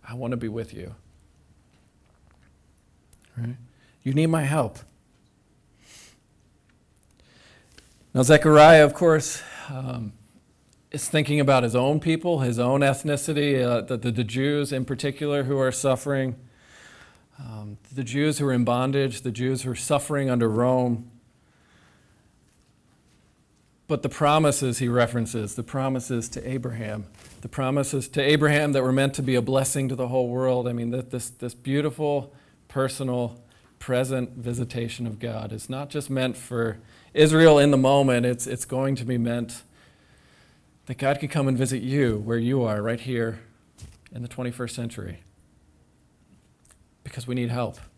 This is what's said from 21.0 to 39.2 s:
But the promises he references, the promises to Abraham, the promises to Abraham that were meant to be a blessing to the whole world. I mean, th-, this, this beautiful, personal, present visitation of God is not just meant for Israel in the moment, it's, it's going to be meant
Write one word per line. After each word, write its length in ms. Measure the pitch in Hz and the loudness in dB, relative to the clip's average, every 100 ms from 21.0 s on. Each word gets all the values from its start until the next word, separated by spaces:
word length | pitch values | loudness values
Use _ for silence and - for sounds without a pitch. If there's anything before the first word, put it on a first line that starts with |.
| - - _ _ _ _ _ _ _ _ _ _ _ _ _ _ _ _ _ _ _ _ _ _ _ _ _ _ - | -8 -20 _ _ _ _ _ _ _ _ _ _ _ _ _ _ _ _ _ _ _ _ _ _ _ _ _ _ -6
But 160 | 143 | -4
the 60 | 135 | -4
promises 680 | - 147 156 156 131 131 117 | 0 2 4 4 2 -2 -2
he 100 | 123 | 0
references, 680 | 123 117 120 113 113 104 | 2 2 0 -4 -6 -6
the 80 | - | -8
promises 680 | 117 135 131 131 123 120 113 | -8 -4 -4 -4 -4 -6 -6
to 180 | 120 120 | -10 -8
Abraham, 580 | 131 123 113 107 107 98 - - - | -6 -6 -8 -8 -10 -12 -20 -20 -18
the 80 | - | -12
promises 600 | - 131 143 135 139 - | -4 -2 -2 -2 -4 -4
to 120 | 147 | -2
Abraham 520 | 139 151 147 147 147 | 2 4 4 2 2
that 100 | 139 | 0
were 100 | 127 | 2
meant 220 | 131 135 | 2 0
to 80 | 135 | -2
be 120 | 131 | 0
a 80 | 127 | 0
blessing 460 | 113 131 135 143 131 | 0 0 0 -2 -4
to 80 | 131 | -4
the 120 | 123 | -2
whole 200 | 131 123 | -2 -2
world. 400 | 123 131 123 123 | -2 0 0 -2
I 40 | |
mean, 200 | 120 117 | -4 -4
th-, 140 | 127 123 | -6 -6
this, 200 | 127 - | -8 -10
this 240 | - 120 | -10 -12
beautiful, 760 | - 135 143 147 147 147 143 113 - _ _ _ | -10 -4 -2 -2 -4 -4 -4 -6 -20 _ _ _
personal, 720 | 139 131 - 135 123 120 120 - _ _ _ | -4 -2 -2 -4 -4 -4 -8 -20 _ _ _
present 540 | - 127 131 131 123 | -2 -2 0 -4 -6
visitation 760 | 131 120 120 120 123 117 - 117 | -8 -8 -6 -6 -6 -8 -8 -10
of 120 | 107 | -8
God 340 | 117 110 110 | -8 -8 -10
is 180 | 107 - | -12 -10
not 180 | 131 143 | -10 -8
just 220 | 151 139 | -8 -4
meant 260 | 135 127 - | -2 -2 -4
for 420 | - 120 117 107 - - - | -6 -4 -2 -4 -16 -20 -6
Israel 440 | - 151 156 165 147 | 4 6 8 10 10
in 120 | 143 | 8
the 80 | 135 | 6
moment, 480 | 131 139 135 123 123 | 6 6 4 4 2
it's, 200 | 123 - | -2 -6
it's 180 | 120 | -8
going 300 | - 127 135 127 | -6 -4 -2 -4
to 80 | |
be 140 | 120 | -4
meant 440 | 123 | -2